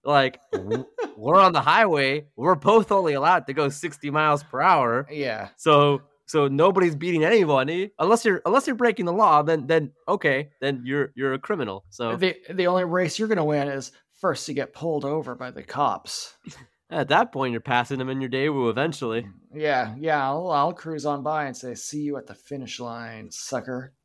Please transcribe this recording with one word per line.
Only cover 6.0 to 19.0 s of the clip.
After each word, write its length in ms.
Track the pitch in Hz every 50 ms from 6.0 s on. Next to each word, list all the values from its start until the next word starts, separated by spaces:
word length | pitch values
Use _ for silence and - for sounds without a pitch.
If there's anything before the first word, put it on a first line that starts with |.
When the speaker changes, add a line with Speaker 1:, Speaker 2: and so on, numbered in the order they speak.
| _ _ _ _ _
Speaker 1:
so 200 | - - 156 143 139
nobody's 460 | 139 139 165 196 185 190 180 175 156
beating 300 | 143 165 180 170 156 151
anybody 680 | 170 233 220 185 151 147 135 131 143 165 180 190 208 _ -
unless 260 | 156 185 226 233 -
you're, 160 | 226 190 180 _
unless 200 | 170 214 269 269 330
you're 80 | 254
breaking 280 | 220 240 233 202 - 185
the 60 | 170
law. 300 | 170 208 214 185 156 147
Then, 240 | 147 156 165 156 143
then 240 | 139 165 160 151 123 _ _ _
okay, 440 | - 180 - - 147 131 135 147 147 _ _
then 220 | 135 139 139 123 120
you're, 280 | 127 135 143 135 - _
you're 160 | 123 135 135 135
a 40 | 135
criminal. 440 | - - 208 170 127 104 95 101 _ _
So 240 | - - 120 117 113
Speaker 2:
The, 200 | 117 185 190 - - _ -
the 160 | 180 190 180 175
only 160 | 180 185 180
race 340 | 175 170 180 180 156 - -
you're 80 | 220 220
gonna 160 | 220 180 156
win 220 | 151 151 143 139 143
is 220 | 139 135 123 - _ _ _ _ _ _
first 260 | - 185 151 - -
to 80 | - 143
get 180 | 143 127 -
pulled 320 | _ - 151 170 156 147 135
over 300 | 139 147 160 139 131 120
by 160 | 127 127 127
the 120 | - - -
cops. 720 | - - 139 143 123 95 - _ - - - - - _ _ _ - - - - _ _ _ _ _
Speaker 1:
At 200 | 165 160 143 143
that 240 | 147 185 247 240
point, 180 | - 135 135 127
you're 100 | 117 113
passing 380 | _ 139 123 123 120 - 139 131
them 100 | 131 131
in 120 | 131 135
your 100 | 135 123
Daewoo 400 | 123 131 139 156 147 139 123 117
eventually. 560 | 104 123 143 170 156 -